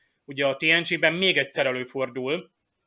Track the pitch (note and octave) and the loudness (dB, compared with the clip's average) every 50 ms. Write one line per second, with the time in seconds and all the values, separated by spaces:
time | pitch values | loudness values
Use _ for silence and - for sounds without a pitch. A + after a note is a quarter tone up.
0 | _ _ _ _ _ - C#3+ C3+ C#3 C#3 C3+ - E3 D#3 E3 E3+ E3+ - F3 D#3 | _ _ _ _ _ -12 -4 -2 0 0 0 0 2 2 4 4 2 0 -2 2
1 | E3 D#3+ E3 F3 F#3+ F#3 E3 C#3+ C3+ - - D#3 C#3 C3 B2+ B2+ B2+ - - C3+ | 2 2 2 2 2 2 2 2 0 -2 0 0 0 0 0 -2 -6 -6 -4 -4
2 | C3 B2 A#2+ C3 B2+ C3 D3+ F#3 F3 - _ _ _ _ _ _ _ | -4 -4 -4 -6 -4 -4 -4 -4 -6 -10 _ _ _ _ _ _ _